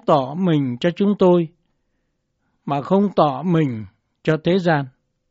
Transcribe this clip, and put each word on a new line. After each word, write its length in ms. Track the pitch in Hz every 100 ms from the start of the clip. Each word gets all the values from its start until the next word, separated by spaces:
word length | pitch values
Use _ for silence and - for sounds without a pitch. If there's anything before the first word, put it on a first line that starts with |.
| -
tỏ 300 | 156 131 156
mình 400 | 185 156 135 120
cho 100 | 170
chúng 220 | 165 202 202
tôi 280 | 185 175 165 - _ _ _ _ _ _ _ _ _ _ -
mà 160 | 143
không 280 | 127 190 202 -
tỏ 280 | 156 131
mình 420 | 170 165 147 113 101 _ _ _
cho 140 | - 156
thế 160 | 165 190
gian?" 260 | 175 151 131 _ _ _ _